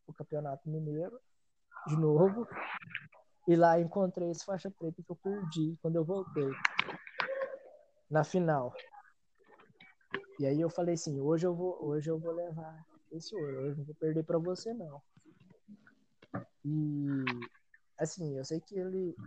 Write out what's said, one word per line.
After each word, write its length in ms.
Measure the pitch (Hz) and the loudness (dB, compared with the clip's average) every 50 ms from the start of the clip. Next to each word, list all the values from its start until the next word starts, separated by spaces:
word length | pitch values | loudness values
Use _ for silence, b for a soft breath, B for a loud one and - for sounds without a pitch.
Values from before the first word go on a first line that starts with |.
| _ | _
pro 80 | - 160 | -20 -14
Campeonato 540 | - 151 - 156 151 151 147 135 135 - 156 | -14 -10 -6 -4 -4 -4 -4 -6 -8 -6 -6
Mineiro, 500 | 151 156 156 151 147 156 170 190 226 254 _ _ _ _ _ _ _ _ _ _ - - - - | -6 -4 -4 -4 -4 -4 -4 -6 -8 -14 _ _ _ _ _ _ _ _ _ _ -18 -12 -6 -2
de 80 | 151 | 0
novo, 500 | 156 160 151 147 151 180 196 196 233 233 - - - - - - - - - - - - - - - - _ _ _ - | 4 6 6 8 10 8 8 6 4 -4 -6 -6 -8 -8 -8 -8 -10 -12 -12 -12 -12 -12 -14 -20 -20 -20 _ _ _ 4
e 100 | - 170 | 6 8
lá 220 | 165 170 170 165 170 | 8 10 8 8 8
encontrei 500 | 170 165 - 202 190 180 - 180 175 170 | 4 2 2 2 0 2 0 0 -2 -2
esse 140 | 165 156 - | -2 -4 -4
faixa 260 | - 196 170 - 196 | -6 -6 -4 -4 -8
preta 320 | 196 - 165 160 170 - 170 | -10 -6 -6 -6 -6 -6 -10
que 80 | - | -12
eu 60 | 175 | -10
perdi 600 | - - 196 202 208 190 156 160 165 156 156 165 - - | -6 -4 -4 -4 -2 -4 -4 0 0 0 0 0 -2 -2
quando 140 | 165 165 | 0 2
eu 80 | 170 160 | 2 2
voltei, 440 | 156 190 196 185 147 - 160 139 135 131 - - - - - - - - - - - - - - 523 539 539 539 - - - - - - - - _ _ _ _ - | 2 0 -2 -4 -4 -2 0 0 0 -2 0 -2 -2 -2 -2 -6 -6 -6 -12 -12 -14 -6 -6 -4 -2 -2 -4 -4 -4 -6 -10 -14 -18 -20 -20 -20 _ _ _ _ 0
na 140 | 147 156 147 | 2 2 2
final. 500 | - - 185 175 165 151 139 127 123 - - - - - - - - _ _ _ _ _ _ _ _ - - - - - _ - - - _ _ _ - - - - - - | 4 2 2 4 4 4 2 2 -2 -6 -10 -18 -18 -20 -20 -20 -20 _ _ _ _ _ _ _ _ -20 -20 -20 -20 -20 _ -20 -20 -20 _ _ _ -10 -10 -8 -8 -6 -2
E 80 | 139 | 0
aí 140 | 135 143 151 | 2 2 2
eu 80 | 165 160 | 2 0
falei 260 | - - 175 175 170 | 0 0 0 2 0
assim, 260 | 160 - 160 143 139 | 0 -2 -4 -4 -2
hoje 260 | 135 147 160 165 175 | 2 2 2 4 4
eu 80 | 180 175 | 2 0
vou, 240 | 170 180 185 175 165 | 0 -2 -4 -4 -4
hoje 300 | 156 147 147 151 147 160 | -4 -2 -2 -2 0 -2
eu 80 | 160 160 | -2 -2
vou 140 | 160 170 165 | -2 -4 -4
levar 520 | 170 175 175 160 160 160 156 160 160 160 _ - - _ - - | -4 -4 -6 -6 -10 -10 -12 -14 -18 -20 _ -20 -20 _ -14 -14
esse 220 | 165 165 - 220 | -12 -12 -8 -8
ouro, 240 | 196 151 143 135 131 | -6 -6 -4 -4 -4
hoje 120 | 135 143 | -4 -4
eu 60 | 143 | -4
não 80 | 151 143 | -6 -8
vou 100 | 151 - | -10 -8
perder 300 | - 160 156 156 160 160 | -2 -2 0 0 0 0
pra 140 | - 170 165 | 2 2 2
você, 360 | 165 180 185 185 - 220 233 | 2 0 -4 -4 -4 -8 -8
não. 260 | 240 180 156 139 143 _ _ _ - _ 311 349 - - 185 - - _ - 208 - - - _ _ _ _ _ _ - - - - - - _ _ - | -8 -8 -10 -12 -16 _ _ _ -20 _ -20 -20 -20 -20 -20 -20 -20 _ -20 -20 -20 -20 -20 _ _ _ _ _ _ -20 -8 -8 -8 -8 -8 _ _ -4
E, 420 | 147 151 156 151 151 147 143 143 139 139 135 131 127 123 120 120 - _ - _ _ _ - _ _ _ - | -2 0 2 2 2 0 0 0 0 0 0 0 0 -2 -2 -6 -10 _ -20 _ _ _ -20 _ _ _ -2
assim, 380 | 156 160 - 190 165 151 139 | -2 -2 -2 -4 -4 -4 -4
eu 80 | 135 131 | -4 -4
sei 160 | - 160 160 | -2 -4 -4
que 160 | - - 208 | -4 -6 -6
ele, 380 | 190 180 185 185 190 185 175 - - - | -4 -4 -2 -2 -2 -2 -4 -4 -8 -10